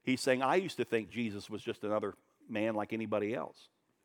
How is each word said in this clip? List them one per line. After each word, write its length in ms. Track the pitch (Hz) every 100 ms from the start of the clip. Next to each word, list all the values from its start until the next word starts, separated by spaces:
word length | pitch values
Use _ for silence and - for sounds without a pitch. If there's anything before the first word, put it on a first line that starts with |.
He's 200 | - 127
saying, 200 | 135 127
"I 140 | 131 180
used 220 | 185 -
to 80 | 123
think 240 | 117 104
Jesus 400 | 117 117 101 -
was 120 | 107
just 220 | - 107
another 300 | 104 107 104 - _ _ -
man 260 | 110 110
like 200 | 107 104
anybody 400 | 113 107 104 104
else." 340 | 120 73 - - _ _ _